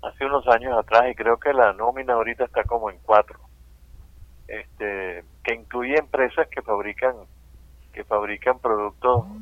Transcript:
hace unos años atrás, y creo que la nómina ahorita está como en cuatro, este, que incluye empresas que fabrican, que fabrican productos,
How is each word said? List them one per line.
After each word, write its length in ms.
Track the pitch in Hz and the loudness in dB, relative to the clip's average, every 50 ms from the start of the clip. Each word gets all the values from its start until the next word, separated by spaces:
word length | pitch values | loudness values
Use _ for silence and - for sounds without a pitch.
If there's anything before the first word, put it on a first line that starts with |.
hace 240 | - 117 - - 135 | -10 -12 -8 -6 -6
unos 220 | 135 143 139 120 127 | 0 0 0 4 4
años 300 | 120 113 123 131 123 117 | 4 4 4 0 -2 -2
atrás, 280 | 107 - 110 113 120 127 | 0 4 4 4 4 4
y 60 | 120 | 0
creo 240 | - 113 113 117 113 | -2 0 0 0 2
que 140 | - 147 143 | 2 -2 4
la 200 | 131 120 107 95 | 4 4 4 4
nómina 400 | 95 110 120 127 135 131 127 123 | 0 -2 -2 -2 -4 -2 -2 0
ahorita 300 | 117 113 113 117 - 131 | 0 0 -2 -2 -4 -6
está 180 | 120 - 117 107 | -4 -2 -4 -4
como 280 | - 120 120 110 104 | -2 -4 -4 -4 -6
en 80 | 95 92 | -8 -10
cuatro, 400 | - - 110 104 104 - - - - - - - - - - - - - - - - - - - - - - - - - | 0 4 4 4 4 4 -4 -20 -20 -20 -20 -20 -20 -20 -20 -20 -20 -20 -20 -20 -20 -20 -20 -20 -20 -20 -20 -20 -18 -14
este, 760 | - 107 104 - - - 107 104 101 98 95 92 87 87 87 - - - - | -14 -14 -14 -14 -12 -6 -4 -4 -4 -4 -6 -6 -8 -10 -14 -18 -20 -10 -6
que 100 | - 117 | -6 -6
incluye 420 | 117 110 - - 123 123 127 139 156 | -6 -8 -10 -8 -6 -4 0 0 0
empresas 500 | 147 - - 139 131 123 - - 160 156 | 0 0 0 0 0 0 2 -2 -2 -2
que 120 | - - | -2 -12
fabrican, 540 | 123 - 110 101 101 104 104 - - 127 127 113 95 - - - - - - - - - - - - - - | -4 -2 -2 -2 -2 -6 -8 -2 -2 -2 -2 -2 -12 -20 -20 -20 -20 -20 -20 -20 -20 -20 -20 -20 -20 -20 -16
que 100 | - 104 | -16 -8
fabrican 560 | - 113 104 104 104 104 101 - 127 127 127 | -2 -2 -2 -2 -2 -8 -4 0 -2 -2 0
productos, 680 | - 123 110 107 104 104 - - - 127 127 120 - 190 208 214 | 0 -2 0 0 -2 -4 -8 -2 0 2 2 2 0 -4 -12 -16